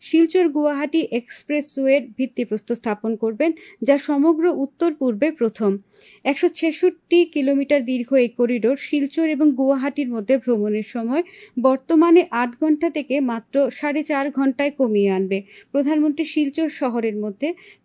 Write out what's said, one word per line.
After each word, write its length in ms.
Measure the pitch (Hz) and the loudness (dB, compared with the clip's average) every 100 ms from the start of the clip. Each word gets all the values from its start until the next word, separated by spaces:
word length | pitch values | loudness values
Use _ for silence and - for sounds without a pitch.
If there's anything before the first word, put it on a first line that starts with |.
শিলচর 480 | - 320 330 370 339 | 0 2 4 2 2
গুয়াহাটি 580 | 294 294 285 294 330 - | 2 0 0 -2 -2 -2
এক্সপ্রেসওয়ের 880 | 240 - - - 294 285 269 269 277 233 214 | -4 -6 -14 -4 -4 -4 -2 2 2 0 -6
ভিত্তিপ্রস্তর 580 | 254 - 226 214 - | -6 -4 -6 -6 -6
স্থাপন 400 | 233 226 208 226 | -6 -4 -4 -4
করবেন, 360 | 220 226 214 330 320 - - | -4 -4 0 -2 -2 -12 -4
যা 160 | 240 277 | 0 0
সমগ্র 500 | - 285 320 311 349 | 0 2 2 2 0
উত্তর 380 | 269 277 _ 339 | 0 -6 _ -2
পূর্বে 380 | 302 254 208 302 | 0 -2 0 -2
প্রথম। 460 | 311 226 - 208 196 - _ - - | 0 -4 0 -2 -2 -8 _ -20 -8
একশো 240 | 269 285 349 | -6 0 -2
ছেষট্টি 800 | - 320 302 359 - _ 349 | 0 -2 0 0 -2 _ 2
কিলোমিটার 600 | 330 294 269 277 277 285 | 2 0 0 0 2 0
দীর্ঘ 280 | 240 254 240 | 0 -4 0
এই 140 | 269 240 | 2 2
করিডোর 500 | - 240 240 214 277 | 0 -2 0 0 -2
শিলচর 520 | - 294 277 330 320 | -2 -2 -2 -2 -2
এবং 220 | 277 302 | 2 2
গুয়াহাটির 580 | 247 269 269 285 - 254 | 2 0 0 -2 -4 -6
মধ্যে 280 | 226 202 269 | -4 0 0
ভ্রমণের 460 | 247 220 208 214 | 0 0 0 -2
সময় 400 | 208 240 226 294 349 - - 247 | -4 -8 -4 -4 -4 -14 -10 -2
বর্তমানে 680 | 262 269 - 320 339 339 - | 0 0 2 4 6 6 4
আট 180 | 233 247 240 | -2 -4 -2
ঘন্টা 280 | 311 294 330 | -2 0 -2
থেকে 300 | 302 - 277 | -4 -4 -2
মাত্র 520 | 254 226 - 277 262 | -2 -4 -4 0 0
সাড়ে 320 | - 294 294 | -2 -4 -4
চার 280 | 302 277 285 | -2 -2 -2
ঘন্টায় 400 | 277 269 254 285 | 0 0 0 -4
কমিয়ে 380 | 285 240 208 202 | 0 0 2 2
আনবে। 340 | 190 190 196 196 - _ | 0 -2 -4 -6 -20 _
প্রধানমন্ত্রী 540 | 285 285 311 302 294 | -2 0 2 0 -2
শিলচর 440 | 320 311 277 311 311 | -4 -2 -2 -2 -4
শহরের 480 | - 262 226 226 208 | -4 -4 -2 -4 -4
মধ্যে 360 | 208 196 302 339 - _ | -6 -6 -6 -8 -16 _